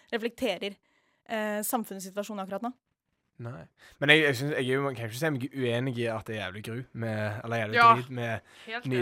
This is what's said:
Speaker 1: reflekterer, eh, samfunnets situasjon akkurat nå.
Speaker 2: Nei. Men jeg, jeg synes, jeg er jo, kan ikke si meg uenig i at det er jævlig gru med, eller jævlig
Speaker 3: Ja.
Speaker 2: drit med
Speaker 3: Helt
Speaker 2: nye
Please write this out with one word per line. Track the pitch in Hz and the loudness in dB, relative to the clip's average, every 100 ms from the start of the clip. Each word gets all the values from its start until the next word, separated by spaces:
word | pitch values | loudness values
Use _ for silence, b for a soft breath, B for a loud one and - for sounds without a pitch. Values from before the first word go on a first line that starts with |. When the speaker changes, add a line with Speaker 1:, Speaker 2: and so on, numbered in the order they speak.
| b | b
Speaker 1:
reflekterer, | 240 233 233 254 170 196 196 _ _ _ _ - | -4 -4 -2 -2 0 -4 -8 _ _ _ _ -6
eh, | 220 214 208 | -4 -2 -2
samfunnets | 208 247 214 196 185 | -2 -2 -2 -8 -8
situasjon | 196 202 208 | -6 -6 -6
akkurat | 190 196 | -6 -6
nå. | 233 - _ _ _ _ _ - | -6 -8 _ _ _ _ _ -12
Speaker 2:
Nei. | 120 135 160 B B - | -12 -12 -16 B B 2
Men | 143 | 6
jeg, | 151 | 8
jeg | 147 120 | 8 2
synes, | 143 151 | 0 0
jeg | 127 | 2
er | |
jo, | 135 139 | 2 0
kan | 117 117 | -4 -6
ikke | 117 | -2
si | 160 | -2
meg | 135 135 | 0 -4
uenig | 135 120 117 131 120 | -2 0 0 0 -2
i | 117 | -2
at | 110 110 | -4 -6
det | 107 | -6
er | 92 | -6
jævlig | 98 | -8
gru | 110 117 127 | -8 -10 -8
med, | - 113 107 107 107 | -6 -4 -2 -2 -4
eller | 117 117 107 | -4 -2 0
jævlig | 240 | 6
Speaker 3:
Ja. | 233 170 | 8 6
Speaker 2:
drit | 123 | 2
med | 127 117 110 B B - | -4 -4 -4 B B -12
Speaker 3:
Helt | 226 143 | -6 0
Speaker 2:
nye | 127 | 0